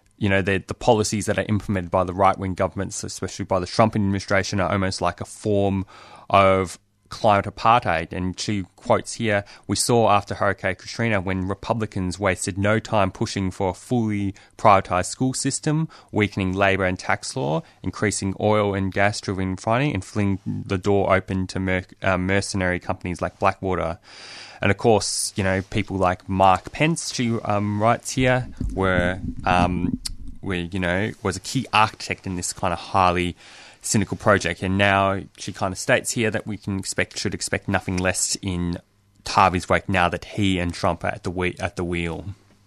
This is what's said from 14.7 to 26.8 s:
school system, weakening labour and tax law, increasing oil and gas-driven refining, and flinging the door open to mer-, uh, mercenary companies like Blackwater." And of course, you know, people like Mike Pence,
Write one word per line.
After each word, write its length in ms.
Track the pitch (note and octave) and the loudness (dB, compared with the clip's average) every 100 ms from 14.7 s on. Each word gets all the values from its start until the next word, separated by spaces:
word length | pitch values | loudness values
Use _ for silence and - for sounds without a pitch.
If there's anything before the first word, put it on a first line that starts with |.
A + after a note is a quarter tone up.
| G2 - F2+ F#2 | 6 4 -2 -2
school 260 | - C3 | -2 -2
system, 560 | B2+ C#3 - D#3 D3+ D#3 - - | -2 -4 -2 -2 -2 -2 -8 -6
weakening 420 | G#2 G2+ - F#2 | 0 0 0 -2
labour 300 | F#2 G2 F#2+ F#2 | 2 2 2 0
and 140 | F#2 | -2
tax 360 | - G2 - C3 | -2 -4 -4 -6
law, 280 | C3+ D#3+ - _ | -2 -4 -6 _
increasing 540 | F#2 - G#2+ - G2 - | -8 -2 -2 -2 -4 0
oil 360 | G#2 G#2+ G2+ G2 | 2 2 2 0
and 160 | F#2+ | -2
gas-driven 580 | G2+ G2+ G#2+ - F#2+ F#2 | 2 0 0 -6 -4 -4
refining, 440 | F#2 A2+ A#2+ D3 F#2 | -4 0 0 0 -2
and 100 | - | -4
flinging 340 | G#2+ G2+ F#2+ G#2+ | -2 0 0 -4
the 320 | G2+ G2+ G2 | -6 -2 -2
door 380 | G2+ G2+ F#2 F#2+ | 2 2 4 2
open 320 | - F#2+ F#2 | 2 -4 -4
to 120 | - | -4
mer-, 260 | F#2+ F#2 - - | -2 -2 -4 -4
uh, 140 | G2 F#2 | -2 0
mercenary 600 | F#2 G2 - G2 F2+ F2+ | 2 0 0 -2 -2 -2
companies 440 | - F#2+ F#2 E2+ | -4 -6 -6 -4
like 160 | F2 - | -6 0
Blackwater." 580 | G2 - F#2+ F2+ E2 - - - - - - - | 0 0 -2 -2 -4 -8 -14 -20 -20 -18 -16 0
And 80 | G2 | 2
of 80 | G2 | 4
course, 560 | A#2+ G#2 - - - - | 6 4 4 -4 -4 -2
you 80 | |
know, 200 | F#2+ F#2+ | 0 0
people 340 | - A2 G2 F#2+ | -2 -4 -2 0
like 300 | F2+ F#2 - | 0 0 -2
Mike 420 | F#2+ F#2+ F#2 - | 4 6 6 0
Pence, 380 | - | -2